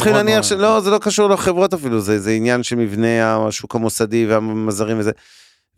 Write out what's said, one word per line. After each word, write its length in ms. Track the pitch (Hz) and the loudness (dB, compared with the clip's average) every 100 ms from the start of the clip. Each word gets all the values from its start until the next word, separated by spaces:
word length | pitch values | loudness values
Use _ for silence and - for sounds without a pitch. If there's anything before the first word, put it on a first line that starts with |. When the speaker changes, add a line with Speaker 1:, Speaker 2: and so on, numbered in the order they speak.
Speaker 1:
שהחברות 120 | 214 208 | 2 2
Speaker 2:
להניח 200 | 214 220 | 2 2
Speaker 1:
לא 60 | |
Speaker 2:
שלא, 380 | 208 196 208 220 | 0 0 2 2
זה 100 | 196 | 2
לא 80 | 208 | 0
קשור 320 | 214 202 208 | 0 0 2
לחברות 440 | 190 - 180 190 | 2 0 0 0
אפילו, 260 | 180 139 113 | 0 -2 -2
זה, 180 | 98 107 | 0 0
זה 120 | 98 | 0
עניין 320 | 110 117 123 | 0 0 0
של 140 | 117 120 | -2 -2
מבנה 680 | 110 104 113 117 113 110 110 | -2 0 0 2 2 0 -2
השוק 280 | - - | -4 -6
המוסדי 520 | 120 113 - 110 117 110 | -4 -2 -2 -2 0 2
והמזרים 720 | 110 110 110 110 101 107 113 | 0 0 -4 -4 -2 -2 -2
וזה, 120 | 104 - _ - - _ _ | -2 -4 _ -20 -20 _ _